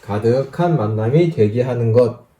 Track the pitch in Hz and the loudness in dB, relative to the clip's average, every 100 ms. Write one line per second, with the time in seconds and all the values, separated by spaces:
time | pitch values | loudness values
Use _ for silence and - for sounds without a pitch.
0 | - 104 113 127 135 - 175 147 107 107 | -6 -2 0 0 -2 -2 -2 0 -2 -2
1 | 110 147 175 160 104 113 123 123 117 113 | 0 2 0 2 0 0 -4 -2 2 2
2 | 120 - _ | 2 -2 _